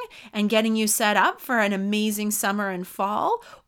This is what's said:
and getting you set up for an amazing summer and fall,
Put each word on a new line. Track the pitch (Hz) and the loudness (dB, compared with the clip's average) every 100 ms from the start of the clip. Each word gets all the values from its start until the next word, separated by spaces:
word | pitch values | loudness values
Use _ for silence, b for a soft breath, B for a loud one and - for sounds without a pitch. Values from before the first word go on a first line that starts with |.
| 494 B 226 | -10 B -10
and | 214 208 | -2 2
getting | 220 220 220 | 2 2 2
you | 214 | 0
set | - 214 202 | 2 2 4
up | 262 - | 2 0
for | - 240 | -2 0
an | 202 | 2
amazing | 196 196 214 214 208 208 | 0 0 0 0 -2 -2
summer | 208 208 208 196 | -2 -2 -2 -2
and | 180 185 | -4 -8
fall, | - 196 208 - 466 B B | -4 -2 0 0 -2 B B